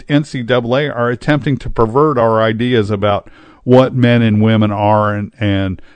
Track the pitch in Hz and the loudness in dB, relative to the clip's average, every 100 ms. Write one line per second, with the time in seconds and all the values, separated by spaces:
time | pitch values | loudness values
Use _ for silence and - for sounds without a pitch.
0 | - 147 151 135 117 123 117 127 147 120 | -2 -2 -2 -6 -4 -2 0 -2 -2 -4
1 | 120 123 - 151 151 131 - - 113 120 | -4 -4 -2 -2 -2 -4 -4 -2 0 2
2 | 156 127 113 110 110 110 123 123 101 104 | 0 2 0 2 0 -2 0 0 0 -2
3 | 101 101 - - - _ - 127 131 127 | -2 -2 -6 -18 -20 _ 2 4 4 2
4 | 120 120 113 107 110 110 107 101 104 107 | 2 2 2 2 2 2 0 0 2 2
5 | 104 104 101 - 104 98 95 92 - | 2 -2 -8 -6 -2 -2 -2 -6 -12